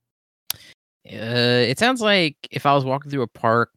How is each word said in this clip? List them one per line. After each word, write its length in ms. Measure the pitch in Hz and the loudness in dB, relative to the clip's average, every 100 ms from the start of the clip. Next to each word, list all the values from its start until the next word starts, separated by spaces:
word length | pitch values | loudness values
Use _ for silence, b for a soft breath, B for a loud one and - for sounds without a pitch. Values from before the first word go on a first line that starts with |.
| _ _ _ _ _ b b _ _ _ - | _ _ _ _ _ b b _ _ _ -18
Uh, 540 | 107 113 120 120 123 117 | -12 -4 0 2 2 0
it 100 | 139 | 0
sounds 220 | 240 254 | 0 0
like 340 | 214 196 160 - - | 2 2 0 -4 -12
if 140 | 139 143 | -4 0
I 80 | 139 | 2
was 80 | |
walking 260 | 131 135 143 | 0 -4 -4
through 120 | 139 | -4
a 60 | 117 | -6
park, 440 | - 117 117 113 | -2 0 2 0